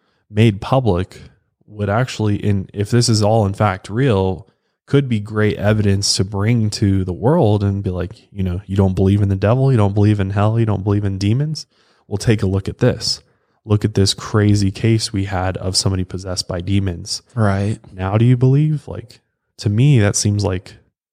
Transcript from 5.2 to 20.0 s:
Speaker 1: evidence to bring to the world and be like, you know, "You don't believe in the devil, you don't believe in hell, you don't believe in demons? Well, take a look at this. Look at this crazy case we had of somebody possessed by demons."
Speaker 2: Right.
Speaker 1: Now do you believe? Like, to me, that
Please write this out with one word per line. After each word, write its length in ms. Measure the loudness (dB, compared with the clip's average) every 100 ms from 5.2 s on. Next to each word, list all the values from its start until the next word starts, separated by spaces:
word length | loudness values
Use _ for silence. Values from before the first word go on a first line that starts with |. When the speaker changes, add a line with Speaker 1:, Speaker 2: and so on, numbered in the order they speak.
| -4 0 0 2
Speaker 1:
evidence 580 | 0 2 2 2 0 -2
to 80 |
bring 460 | -2 -2 0 2 0
to 340 | 0 2 2
the 80 | -2
world 540 | -2 0 2 2 2 0
and 180 | -2
be 60 | -4
like, 420 | -6 -8 -10 _
you 120 | -6
know, 180 | -4 -4 -4
"You 120 | 0
don't 180 | 2 2
believe 260 | 2 2
in 60 | 2
the 80 | 0
devil, 360 | 2 2 2
you 60 | 2
don't 160 | 2
believe 280 | 4 2 2
in 80 | 0
hell, 280 | 0 0 2
you 80 | 0
don't 200 | 0 0
believe 180 | 0
in 140 | -2 -2
demons? 500 | -2 0 -2 -6 -12 _ _ _ -10
Well, 100 | -4
take 260 | 0 0
a 40 | 0
look 220 | -2 -4
at 80 | -2
this. 440 | 0 0 -6 -8 _ _ _ _ -2
Look 180 | 0
at 120 | 0 0
this 180 | 0
crazy 580 | -2 -2 0 2 2 0
case 400 | 0 0 0 -2
we 140 | -6 -4
had 320 | -4 -4 -4
of 180 | -4 -2
somebody 300 | -2 -2 -4
possessed 420 | -8 -8 -8 -6
by 140 | -6
demons." 600 | 0 2 0 -2 -10 -12 _ 0
Speaker 2:
Right. 440 | 0 0 -2 -6 -10
Speaker 1:
Now 240 | -6 -2 2
do 60 |
you 140 | 4 4
believe? 500 | 4 2 2 -2 -6
Like, 320 | -14 -14 -20 _ _ _ -6
to 120 | -2
me, 300 | 2 4
that 160 | 6